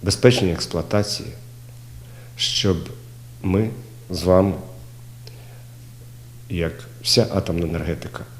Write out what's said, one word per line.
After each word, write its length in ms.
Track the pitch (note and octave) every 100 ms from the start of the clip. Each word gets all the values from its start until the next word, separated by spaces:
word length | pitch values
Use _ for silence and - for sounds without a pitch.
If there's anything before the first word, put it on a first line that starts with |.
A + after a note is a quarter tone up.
безпечній 480 | F#2+ - B2+ B2 F#2+
експлуатації, 760 | E2 - E2+ D#2+ G#2 G2+ - - - - - - - - - - - - -
щоб 540 | - - G#2 E2+ D#2+ - - - - -
ми 280 | F#2+ F#2+ A2 B2+ - - -
з 140 | F2+
вами, 300 | F2 F#2 G2 E2+ - - - - - - - - - - - - - - - - - - -
як 240 | F2 E2 - - -
вся 260 | - - A2
атомна 320 | F#2+ - E2+ E2
енергетика 600 | E2 D#2+ E2 D#2 - -